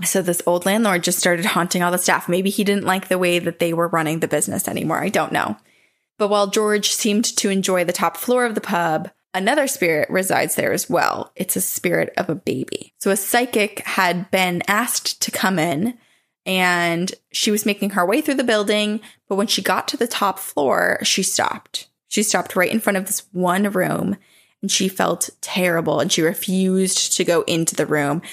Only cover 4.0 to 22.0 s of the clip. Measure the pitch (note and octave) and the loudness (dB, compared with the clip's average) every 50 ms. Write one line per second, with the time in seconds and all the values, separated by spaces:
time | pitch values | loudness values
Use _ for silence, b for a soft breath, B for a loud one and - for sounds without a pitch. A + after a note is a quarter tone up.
4 | D#3+ D3+ D#3+ D#3+ D#3+ D#3 D3+ D3 D3+ - - F#3+ - - - - - D#3 E3 - | 0 0 -2 -2 -2 0 0 0 0 -2 -4 -4 -4 -4 -4 -4 -2 -2 -2 0
5 | D3+ F#3+ - E3+ D#3+ - F3 - - - G#3 - b b b b b b b b | -2 0 0 0 0 0 0 -2 0 -2 -4 -8 b b b b b b b b
6 | b b b - G#3 G3 G#3 G3+ G3+ G3 G3+ A3 G#3+ G#3 G#3 G#3 G3+ - - - | b b b -2 0 2 2 2 2 2 2 0 2 2 2 0 0 -2 -2 0
7 | - G#3+ G#3 G#3 A#3 - - - - G3+ F#3+ F#3+ F#3 F#3+ F#3 F3+ F3 F3 F3 - | 0 2 2 2 0 0 -2 -2 0 0 0 0 0 2 2 2 0 0 -2 0
8 | F#3 E3 - - - B3+ B3 B3 B3 A#3 G#3+ A3 - - G3 F3 E3+ E3 D#3 D#3+ | -2 -2 -2 -4 -2 0 2 2 2 0 -2 -4 -4 -2 -2 0 0 0 0 -2
9 | F3+ F3+ _ _ _ _ - F#3+ F#3+ A3 C#4+ D#4 C4+ C4 - - F#3 E3 D#3+ D3+ | -2 -6 _ _ _ _ -6 -2 0 2 2 2 0 0 0 0 0 2 2 2
10 | - - - F#3+ F#3+ - - B2+ - E3 - - - G2+ G2 F#3 - - E3+ D#3+ | 0 0 0 -2 0 0 0 0 0 0 0 0 0 0 0 -2 -2 0 0 2
11 | - - - - - - - - G3 - - F#3+ - - - - - F3 E3+ E3 | 2 2 0 -2 -6 -10 -8 -8 -6 -4 -2 -4 -4 -4 -6 -4 -2 0 0 0
12 | E3 - - - F3+ - D3+ F#3+ - - - C3 - - - - - - _ - | 0 -2 -2 -4 -2 -2 -4 -4 -2 -4 -4 -4 -4 -6 -8 -10 -10 -12 _ -4
13 | - G3 F#3+ F#3+ - - - A#3+ B3 B3 - A3 G3+ G3+ - - - - - - | 0 0 0 0 0 0 2 2 2 2 2 0 0 0 -2 -10 -8 -4 0 2
14 | F#3 F3 F3 F3 F#3 - - F#3 F#3 F3+ F3 E3+ - - G3+ G#3+ B3 B3 - - | 2 2 2 0 -2 -2 0 0 2 2 0 -2 0 0 0 0 0 0 -2 -4
15 | - - - - - - - - - F#3+ F#3+ E3+ D#3 E3+ D3+ D3+ G3+ A#3+ B3 b | -4 -4 -4 -4 -6 -6 -4 0 0 2 2 2 0 0 0 0 -2 -2 -4 b
16 | b b b b b b b b - F#3 F#3 F#3 F#3 F3+ F3 F3 F3 E3+ E3+ E3+ | b b b b b b b b -6 -2 0 2 2 2 2 2 2 2 0 0
17 | F3+ F#3 - - _ _ - - - A3 G#3 G#3+ - G#3+ G3+ - G3 G#3 G3+ G#3 | -2 -4 -6 -10 _ _ -4 -2 0 0 0 0 0 -2 -2 0 -2 -2 0 0
18 | F3 F3+ A3 D4+ D4+ D4+ C#4 C#4 B3+ A#3+ A3 G#3+ G3+ G#3 G#3 G#3+ G#3 G#3 G#3 A3 | 2 2 2 0 2 0 0 0 2 2 2 2 2 2 2 2 2 0 -2 -4
19 | B B B B B - G3 F#3+ G3 - - G3+ F#3+ - F#3 - - - - - | B B B B B -4 0 0 0 0 0 -2 0 0 0 0 0 -4 -2 -2
20 | A#3 A#3+ - - G#3 G3 F#3+ - - - - - C#3+ - G3 F3+ F3 F3+ - - | -2 -2 0 0 0 0 -2 -4 -10 -8 -2 0 2 2 2 2 2 2 0 0
21 | G#3+ - - G3+ F#3+ - - - - - - G#3 - - - - - _ _ _ | 0 0 0 0 0 0 0 0 0 -2 -2 -6 -12 -12 -12 -12 -12 _ _ _